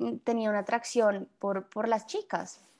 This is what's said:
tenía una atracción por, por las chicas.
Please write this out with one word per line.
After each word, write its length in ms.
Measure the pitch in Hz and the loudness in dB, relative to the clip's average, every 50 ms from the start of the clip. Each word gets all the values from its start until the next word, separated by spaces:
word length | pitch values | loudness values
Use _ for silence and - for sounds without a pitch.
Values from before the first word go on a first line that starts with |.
| 233 233 233 - - | -4 -4 -4 -2 -2
tenía 260 | - 233 233 220 214 | 0 0 2 2 2
una 100 | 208 208 | 0 0
atracción 720 | 202 - 233 233 240 - - 240 220 208 202 196 196 - _ _ | 0 0 -2 -2 -2 0 2 4 4 4 4 2 -4 -10 _ _
por, 300 | - 202 196 190 190 - | -4 -2 -2 -2 -4 -6
por 180 | - 214 220 | -4 -4 0
las 200 | 226 226 214 214 | 2 0 0 0
chicas. 540 | - - 427 403 - 196 170 185 185 - - - _ _ _ | -4 -6 -6 -6 -4 -6 -6 -6 -8 -14 -18 -20 _ _ _